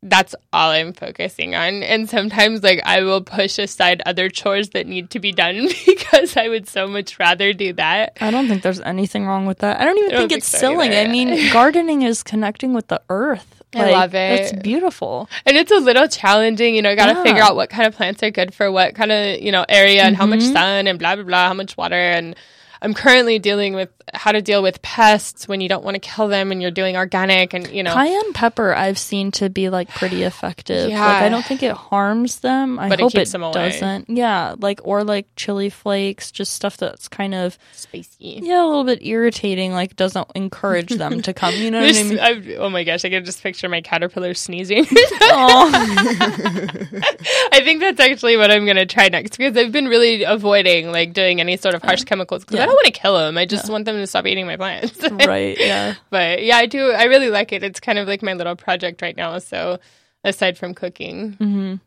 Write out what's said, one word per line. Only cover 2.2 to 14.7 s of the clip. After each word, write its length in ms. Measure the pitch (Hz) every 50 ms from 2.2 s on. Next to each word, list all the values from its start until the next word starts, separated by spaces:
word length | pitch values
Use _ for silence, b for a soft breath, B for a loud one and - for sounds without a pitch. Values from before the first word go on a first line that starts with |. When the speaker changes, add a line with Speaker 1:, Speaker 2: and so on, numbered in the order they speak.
| 196 214 202 208 208 214 226 220
Speaker 1:
like, 200 | 196 196 190 175 -
I 160 | - 180 190
will 200 | 190 190 190 196
push 360 | 190 - - 202 196 196 - -
aside 460 | 202 196 - - 190 180 180 175 -
other 240 | - 180 180 185 190
chores 400 | 180 - - 202 196 202 208 202
that 160 | _ 196 175
need 240 | 170 185 180 175 180
to 80 | - 240
be 120 | 180 202
done 360 | 190 170 175 170 180 202 247 370 349 -
<laughs> 80 | - -
because 500 | 381 370 - - - 294 285 349 - 269
I 100 | 226 226
would 180 | 226 226 190 -
so 200 | - - 190 196
much 300 | 202 202 196 196 - -
rather 340 | 190 170 180 175 202 202
do 220 | 202 185 202 185 180
that. 420 | 175 160 156 170 202 220 - _ -
Speaker 2:
I 80 | 226 214
don't 180 | 220 247 277 247
think 140 | 214 190
there's 180 | - 190 185 185
anything 460 | - - 175 185 196 190 - 208 202
wrong 220 | 196 190 190 190 196
with 100 | 190 _
that. 220 | - 208 208 -
I 40 | 240
don't 120 | 302 370 415
even 140 | 415 403
Speaker 1:
I 20 | -
don't 160 | 240 240 -
Speaker 2:
think 80 | 330 294
it's 120 | - -
Speaker 1:
think 100 | - -
so 100 | - 254 294
Speaker 2:
silly. 140 | 349 311 247
Speaker 1:
either. 200 | 208 208 214 220
Speaker 2:
I 20 |
mean, 380 | 233 247 254 247 247 330 302 -
Speaker 1:
<laughs> 20 |
Speaker 2:
gardening 520 | - 233 240 285 302 349 339 330 311 285 262
is 180 | 240 233 -
connecting 520 | - - - 214 214 202 214 - - 262 254
with 140 | 233 220 _
the 120 | - - _ _
earth. 540 | 185 190 233 294 277 190 - _ _ _ - _ -
Speaker 1:
I 40 | 240 208
Speaker 2:
Like, 60 | 196
Speaker 1:
love 240 | 185 185 185 180 180
it. 240 | 190 185 190 190 196
Speaker 2:
it's 140 | 196 202 220
beautiful. 760 | 196 196 202